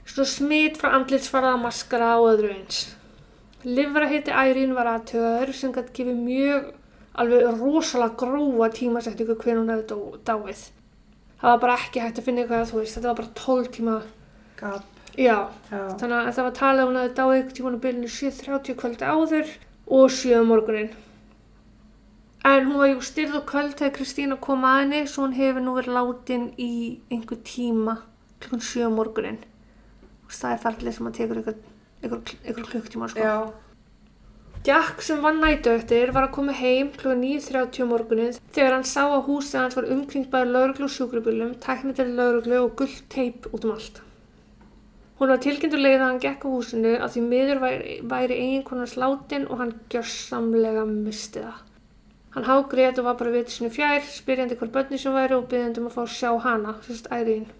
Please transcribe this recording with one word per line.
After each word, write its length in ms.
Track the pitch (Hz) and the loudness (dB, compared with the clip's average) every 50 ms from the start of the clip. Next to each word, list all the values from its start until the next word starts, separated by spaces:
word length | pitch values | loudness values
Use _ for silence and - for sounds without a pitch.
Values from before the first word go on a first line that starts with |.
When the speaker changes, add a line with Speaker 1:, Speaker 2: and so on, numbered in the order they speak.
Speaker 1:
Svona 260 | - - - 269 277 | -20 -10 -2 -2 -2
smit 520 | 269 - - 285 285 302 302 311 311 311 - | -2 0 -2 -2 2 2 2 2 2 0 0
frá 140 | - 277 262 | 0 2 2
andlitsfarða, 640 | 269 254 262 269 262 262 - - 262 262 262 254 247 | 2 2 2 0 0 0 0 0 2 2 2 2 0
maskara 560 | 233 240 233 - - - 247 233 233 233 233 | -2 -4 -6 -8 -6 -2 0 2 2 4 6
og 140 | 233 233 226 | 6 6 6
öðru 240 | 226 214 214 208 196 | 6 6 4 0 -2
eins. 240 | 196 196 - - - - - - - - - - - - - - - - - - - | -8 -10 -8 -6 -6 -6 -8 -12 -20 -20 -20 -20 -20 -20 -20 -20 -20 -20 -20 -20 -12
Lifrarhiti 720 | - 254 247 254 285 294 285 302 302 269 294 302 285 285 | -8 -2 0 0 0 2 2 0 2 2 0 -2 -2 0
Irene 420 | 277 254 269 262 254 262 269 262 262 | 2 2 4 4 4 2 2 0 0
var 140 | 254 240 233 | 0 0 0
athugaður 640 | 226 226 226 - - 233 233 233 233 233 262 269 262 | 0 -2 -4 -4 -2 0 0 0 0 0 -2 -4 -4
sem 180 | - - 262 | -6 -6 -4
gat 200 | 254 262 247 247 | -4 -4 -8 -8
gefið 240 | - - 254 247 247 | -8 -6 -4 -2 -2
mjög, 540 | 240 240 247 254 269 277 285 285 277 277 - - - - - - - - _ - | -2 -2 -2 0 2 2 2 2 0 -2 -6 -16 -20 -20 -20 -20 -20 -20 _ -4
alveg 300 | - 240 233 240 247 247 240 | -2 2 4 6 6 6 4
rosalega 640 | 226 226 240 277 294 320 320 - - 247 240 220 226 | 2 2 0 2 2 2 2 2 0 0 0 0 0
grófa 540 | - 254 247 262 294 294 285 254 226 226 226 | -2 -2 -2 0 0 0 2 2 2 2 2
tímasetningu 640 | 226 - 254 240 233 240 233 233 208 - 226 220 226 | 0 -2 -2 -2 -2 -2 -4 -6 -6 -4 -2 -2 -2
hvenær 240 | 220 - 240 233 226 | -2 0 0 0 2
hún 140 | 226 226 226 | 0 0 -2
hefði 120 | 220 220 | -4 -4
dó-, 300 | 220 220 208 202 - - - | -6 -8 -8 -8 -10 -12 -10
dáið. 420 | - - 226 214 208 196 - - - - - _ _ _ _ _ _ _ - _ _ - - _ | -4 -4 -2 -2 -4 -10 -12 -14 -16 -20 -20 _ _ _ _ _ _ _ -20 _ _ -20 -16 _
Það 80 | - 233 | 4 4
var 100 | 240 240 | 6 6
bara 160 | 247 247 247 | 6 2 2
ekki 240 | 240 - - - 254 | 0 -2 -6 -6 -4
hægt 180 | 233 233 226 247 | -4 -4 -6 -4
að 60 | 226 | -4
finna 180 | 262 247 240 | -2 -2 -2
eitthvað, 240 | 247 233 233 240 240 | -2 0 0 -2 -2
þú 140 | 226 - 220 | -2 -2 -4
veist, 160 | 214 220 - | -4 -4 -6
þetta 140 | 233 226 240 | -4 -2 -2
var 100 | 233 226 | -2 -4
bara 160 | 226 - - | -6 -12 -14
tólf 340 | - - - 262 254 240 247 | -10 -2 0 0 0 0 -2
tíma. 280 | - - 226 226 220 220 214 - - - - - - - - - - | -4 -4 -2 -2 -2 -2 -6 -10 -18 -20 -20 -20 -20 -20 -20 -20 -20
Speaker 2:
Gap. 340 | - - 202 196 202 - - - - - - | -12 -10 -10 -10 -10 -12 -16 -20 -20 -20 -14
Speaker 1:
Já. 260 | - - 262 240 220 208 196 - - - - | -2 4 4 4 4 4 0 -4 -10 -16 -16
Speaker 2:
Já. 160 | - 208 202 196 190 | -10 -8 -8 -6 -8
Speaker 1:
Þannig 240 | 190 202 240 240 240 | -8 -6 -4 -2 -2
að 120 | 240 233 247 | 0 -2 -2
það 140 | 233 262 254 | -2 -2 -2
var 60 | 247 | -2
talið 280 | 247 - 269 269 269 269 | 0 2 4 4 6 6
að 60 | 262 254 | 4 2
hún 80 | 254 | 2
hefði 180 | 254 254 247 247 | 0 -2 -2 0
dáið 180 | 269 262 262 | 2 4 4
einhvern 240 | 262 262 262 262 - | 4 4 2 -2 -8
tímann 180 | - 247 254 247 | -6 -4 -4 -4
á 40 | 233 | -2
bilinu 260 | 247 262 240 247 240 233 | -2 -2 -2 -2 -6 -8
sjö 200 | - - 285 277 | -8 -4 -4 -6
þrjátíu 440 | 269 - - 277 277 277 277 - 254 | -6 -6 -8 -4 -4 -4 -4 -6 -8
kvöldið 360 | 247 - 240 233 - - 277 | -6 -6 -6 -6 -4 -2 0
áður 360 | 302 320 320 311 320 311 302 - - - - - - - - - | 2 2 2 2 2 -2 -2 -4 -8 -18 -20 -20 -20 -20 -4 4
og 160 | - 262 262 262 | 8 8 8 8
sjö 300 | 262 - - 254 240 233 | 6 2 2 4 6 6
um 80 | 233 226 | 6 6
morguninn. 440 | 226 220 214 220 220 214 214 220 - - - - - - - - - _ _ _ - _ _ - - - - - - - _ - _ - - _ _ _ - | 6 6 4 2 -2 -2 -4 -6 -8 -16 -20 -20 -20 -20 -20 -20 -20 _ _ _ -20 _ _ -20 -20 -20 -20 -20 -20 -20 _ -20 _ -20 -20 _ _ _ 4
En 200 | 269 277 269 269 | 6 6 6 6
hún 120 | 262 285 277 | 4 4 4
var 80 | 277 277 | 6 4
jú 140 | 269 254 - | 4 2 -2
stirð 300 | - - 320 302 294 294 | -6 -4 -4 -2 -2 -2
og 80 | 294 294 | -4 -6
köld 280 | - - 285 294 294 285 | -2 -2 -2 -2 -2 -2
þegar 160 | - 302 277 277 | 0 -2 -2 0
Kristína 440 | - 269 262 - - 285 277 269 262 | -2 -8 -6 -4 -4 -2 -2 -2 -4
kom 240 | - - 277 254 262 | -2 -2 0 2 4
að 140 | 262 262 269 | 4 4 4
henni, 200 | 277 277 285 302 | 4 2 0 0
svo 240 | 294 277 - - 269 | -2 -4 -4 -2 -2
hún 80 | 269 254 | -2 0
hefur 240 | 254 269 269 262 262 | 2 2 2 2 2
nú 120 | 254 254 254 | 0 0 0
verið 180 | 254 254 247 247 | -2 -2 0 0
látin 520 | 247 247 247 247 247 - - 254 240 240 240 - | 0 0 0 -4 -6 -6 -4 -2 -2 -2 -4 -6
í 160 | - 247 240 240 233 233 226 247 - - | -8 -6 -4 -4 -4 -4 -6 -8 -10 -10
einhver 360 | _ 240 233 226 - 240 - | _ -6 -6 -6 -8 -12 -12
tíma 560 | - - - 254 247 240 226 220 220 220 226 220 - - - _ _ _ - | -12 -14 -8 -4 -2 0 0 2 0 0 -2 -4 -8 -20 -20 _ _ _ -20
klukkan 260 | _ - - - 233 226 | _ -10 -8 -8 -6 -6
sjö 220 | - - 240 233 233 | -6 -2 0 0 0
um 80 | 220 | 2
morguninn. 400 | 214 220 220 220 220 - 190 220 - - - _ _ - - - - - - - - - - - - | 0 0 -2 -2 -4 -4 -4 -8 -10 -14 -20 _ _ -20 -20 -20 -20 -20 -20 -20 -20 -20 -20 -20 -20
Og 120 | _ - | _ -16
það 220 | - - - 247 240 | -14 -8 -4 -4 -4
er 80 | 233 | -2
ferlið 340 | - 233 220 226 240 233 220 | -2 -4 -4 -2 -8 -8 -6
sem 140 | 226 233 233 | -6 -8 -8
að 80 | 226 - | -4 -4
tekur 200 | 226 226 233 226 | -4 -4 -2 -4
einhver, 200 | 226 220 214 214 - - - - _ _ _ | -6 -6 -8 -8 -14 -20 -20 -20 _ _ _
einhver, 260 | - - 233 233 233 226 - - - | -12 -8 -8 -8 -8 -10 -14 -16 -14
einhver 320 | - - 226 233 226 - | -10 -10 -10 -10 -10 -8
klukkutíma, 380 | - 233 214 - - 226 226 226 | -8 -8 -8 -8 -10 -8 -8 -8
sko. 100 | 226 220 | -4 -2
Speaker 2:
Já. 320 | 220 220 214 220 220 220 - - - - - _ - _ - _ - - _ _ - - - - - - - - | 0 0 0 0 -4 -6 -10 -16 -20 -20 -20 _ -20 _ -20 _ -20 -20 _ _ -20 -20 -20 -20 -20 -20 -18 -4
Speaker 1:
Jack 420 | - 269 277 320 - - - - | 0 2 4 4 2 0 -4 -8
sem 180 | - - 311 294 | -4 -4 -2 2
vann 220 | 285 302 320 311 | 2 2 2 4
næturvaktir 720 | 311 311 302 294 - 240 233 233 226 - 233 233 240 254 254 | 4 4 2 4 2 2 2 2 2 2 4 4 4 2 2
var 140 | 269 269 269 | 0 0 0
að 40 | |
koma 220 | 277 285 277 277 277 | -2 -2 -2 -2 -2
heim 340 | 254 254 254 254 262 277 285 | 0 2 2 4 4 2 0
klukkan 300 | - - - 269 254 247 | -4 -4 -2 0 0 0
níu 220 | 247 262 285 294 | 0 0 -2 -4
þrjátíu 420 | - - 262 262 254 247 - - 254 | -4 -4 -2 -2 -2 -2 -2 -4 -2
um 80 | 240 | 0
morguninn 400 | 233 226 226 226 233 220 233 240 247 - - | 0 0 0 0 0 0 0 -2 -4 -8 -16
þegar 320 | - - 311 269 262 262 262 | -6 2 4 4 4 4 2
hann 80 | 262 | 0
sá 160 | 262 - 285 277 | -2 0 2 2
að 220 | 285 285 269 254 | 4 2 2 2
húsið 340 | 277 285 285 277 - - 262 | 2 -2 -2 -2 -4 -2 -2
hans 160 | 254 254 254 | -2 0 -2
var 140 | 262 233 - | -4 -2 -2
umkringt 400 | 262 269 285 277 - 277 262 262 | -2 -2 -2 -4 -4 -6 -4 0
bæði 220 | - 254 247 247 247 | 0 0 2 2 4
lögreglu 320 | 254 262 262 269 269 285 | 4 4 2 2 -2 -4
og 80 | 277 - | -6 -2
sjúkrabílum, 580 | - 262 240 - 233 226 233 226 220 226 240 247 | -4 -4 -2 -2 -2 0 0 0 0 -2 -4 -6
tæknideild 600 | 240 - - 262 247 262 269 262 - 262 247 240 | -8 -4 -4 -4 -2 -2 -6 -2 0 -2 0 2
lögreglu 460 | 240 247 247 240 240 233 233 240 247 | 2 2 4 4 2 2 2 2 2
og 140 | 247 226 240 | 2 2 0
gult 260 | - 269 262 - - - - | -2 -2 -2 -2 -14 -18 -10
teip 400 | - 269 262 247 240 - - - | -4 -2 -2 -2 -4 -8 -12 -10
út 160 | - 214 226 | -8 -4 -4
um 80 | 220 208 | -4 -4
allt. 260 | 214 - - - - - - - - - - _ - _ _ - - - - - - - - _ - - - _ - | -4 -10 -16 -18 -20 -20 -20 -20 -20 -20 -20 _ -20 _ _ -20 -20 -20 -20 -20 -20 -20 -20 _ -20 -20 -20 _ 0
Hún 100 | 269 262 | 4 4
var 80 | 262 254 | 4 4
tilkynnt 360 | 254 285 285 285 - 320 302 | 4 0 -2 0 -2 0 2
um 80 | 285 | 4
leið 140 | 277 277 269 | 6 6 6
að 80 | 262 262 | 6 4
hann 140 | 254 254 254 | 2 0 0
gekk 220 | 254 277 277 277 - | -2 -4 -4 -4 -6
að 80 | 277 262 | -4 -4
húsinu 360 | 254 233 - - 226 226 226 233 | -4 -4 -4 -2 0 2 2 2
að 180 | 240 - - | 2 0 -4
því 80 | - 240 | -2 -2
miður 360 | 233 240 240 254 269 269 285 269 | 0 2 4 4 4 4 2 2
væri, 360 | 262 254 254 - - - - - | 0 0 -2 -4 -6 -8 -10 -10
væri 360 | - 233 254 254 254 247 247 247 | -8 -6 -2 -2 0 0 0 -2
eiginkona 440 | 247 254 269 269 269 - 254 247 | 0 0 0 -2 -2 -4 -6 -6
hans 120 | 247 240 - | -6 -6 -4
látin 480 | 254 254 262 277 277 - - 294 285 269 | -2 0 0 0 -2 -4 -6 -4 -4 -4
og 140 | - - 240 | -4 -4 -4
hann 140 | 247 233 233 - - - | -4 -6 -6 -10 -14 -6
gjörsamlega 920 | - 240 233 233 - - - - 254 240 233 226 226 226 220 220 220 220 214 | -6 -6 -4 -4 -8 -10 -10 -8 -4 -2 0 2 4 4 4 4 2 0 0
missti 560 | 214 214 214 214 214 214 - - - - - 220 | 0 -2 -2 -4 -4 -6 -8 -12 -10 -10 -12 -12
það. 160 | 233 - - - - - - _ _ _ - _ - _ _ _ - | -12 -14 -18 -20 -20 -20 -20 _ _ _ -20 _ -20 _ _ _ -12
Hann 140 | - 269 226 226 | -8 -6 0 4
hágrét 500 | 262 277 269 269 - 247 254 254 254 254 | 4 4 4 2 2 4 4 4 4 0
og 80 | 240 | -2
var 120 | 247 247 247 | -2 -2 -2
bara 120 | 240 240 | -2 -2
viti 220 | 233 240 233 233 | 0 -2 -2 -4
sínu 160 | - - 233 226 | -6 -6 -6 -6
fjær, 320 | 233 - 294 294 285 285 | -2 0 0 2 2 0
spyrjandi 540 | 285 - - - - - 262 254 254 247 247 | -2 -4 -14 -10 -2 -2 0 0 0 -4 -4
hvar 140 | 233 233 226 | -6 -6 -4
börnin 260 | 226 269 269 269 277 262 | -2 -2 -2 -2 -4 -4
sem 140 | - 269 269 | -2 0 0
væru 220 | 269 262 254 262 | 2 2 2 2
og 140 | 254 247 254 | 0 0 0
biðjandi 320 | 247 247 240 233 233 233 | -2 -2 -2 -2 -2 -4
um 40 | 233 | -6
að 80 | 240 - | -6 -4
fá 60 | 247 | -6
að 120 | 240 226 - | -6 -6 -6
sjá 160 | - - 240 233 233 | -4 0 0 0 2
hana, 320 | 233 247 233 220 208 214 220 220 | 2 0 0 0 -2 -4 -8 -10
sem 160 | - - 240 | -12 -12 -14
sagt 160 | 226 - - | -12 -8 -6
Irene. 380 | 240 240 226 226 220 220 220 214 - - | -4 -2 0 0 0 0 -2 -10 -14 -20